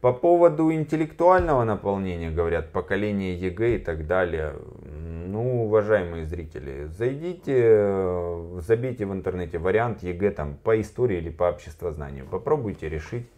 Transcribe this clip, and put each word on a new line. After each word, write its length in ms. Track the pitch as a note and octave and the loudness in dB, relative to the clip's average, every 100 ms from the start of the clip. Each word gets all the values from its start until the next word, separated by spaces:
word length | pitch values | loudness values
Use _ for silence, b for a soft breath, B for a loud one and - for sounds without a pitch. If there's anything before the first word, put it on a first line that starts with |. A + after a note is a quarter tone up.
По 100 | B2 | 2
поводу 600 | B2 E3+ F3 E3+ D#3 D#3+ | 4 6 8 8 6 2
интеллектуального 880 | D#3+ D3+ D#3 D#3 - E3+ F#3 F3 C#3 | 2 0 0 -2 4 6 6 4 2
наполнения, 640 | A2+ G2+ G2+ G2 F#2+ F2 E2 | 2 0 0 0 -2 -4 -4
говорят, 420 | D#2+ E2 E2 D#2+ | 0 0 0 -2
поколение 600 | F#2+ F2 G2 G#2 G2+ F#2+ F2+ | -6 -2 -2 0 -2 -2 -2
егэ 360 | F#2 F2 A#2 G#2+ | -4 0 0 0
и 40 | |
так 260 | - D#2+ D#2 | -2 -6 0
далее. 460 | F#2 F2+ D#2+ D2+ C#2 - - - D2+ E2 E2 F2 | 0 2 0 -4 -6 -14 -16 -16 -12 -10 -10 -8
Ну, 360 | G#2 B2 B2+ | -4 -2 -2
уважаемые 640 | A2 G#2+ G#2 G#2+ F2 E2+ D#2+ | 2 2 4 2 2 -6 -8
зрители, 640 | D#2 D2+ B1+ C2+ C2+ D2+ E2 | -8 -10 -12 -10 -10 -12 -4
зайдите, 640 | A#2+ C#3 E3+ F3 - C3+ A2+ | -4 -4 -8 -8 0 4 6
э, 920 | A2 G2+ G2 F#2 F2+ F2 E2+ E2+ F2+ | 6 6 2 0 -2 -4 -6 -8 -10
забейте 460 | E2 A2+ B2+ A#2 G2+ | 0 0 0 -4 -6
в 80 | |
интернете 440 | F#2+ F#2 F2+ F2 E2+ | -4 -4 -4 -6 -4
вариант 460 | E2+ G#2 A#2 G#2+ | 0 2 0 -4
егэ 280 | F2+ F2 G2+ | -8 -2 -2
там 260 | G2 D2 D2 | -2 -8 -6
по 180 | - A2+ | 0 0
истории 360 | G#2 - B2 F#2 | 0 -2 0 0
или 100 | E2 | -4
по 160 | D#2+ F2 | 0 0
обществознанию. 760 | - - D#2+ F2 D#2 C#2+ C#2 C2+ | 0 -10 -8 -8 -8 -10 -12 -8
Попробуйте 640 | F#2 - D#3 A2+ F2+ D#2+ | -6 -2 -2 -2 -6 -6
решить. 360 | D#2 - A#2+ A#2+ | -8 -8 -10 -10